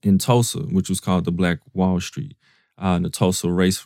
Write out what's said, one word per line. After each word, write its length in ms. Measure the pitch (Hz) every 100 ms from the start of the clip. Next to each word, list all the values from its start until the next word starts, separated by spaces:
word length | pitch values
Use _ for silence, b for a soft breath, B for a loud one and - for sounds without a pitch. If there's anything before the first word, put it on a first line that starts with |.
in 160 | 104 95
Tulsa, 420 | - 120 117 -
which 300 | - 95 92
was 100 | 92
called 260 | - 90 85
the 60 |
Black 280 | 87 90 85 _
Wall 260 | 92 92 90
Street, 360 | - - 98 - _ _ _ -
uh, 220 | 95 87
the 100 | 87
Tulsa 420 | - 92 92 87
race 340 | 87 92 95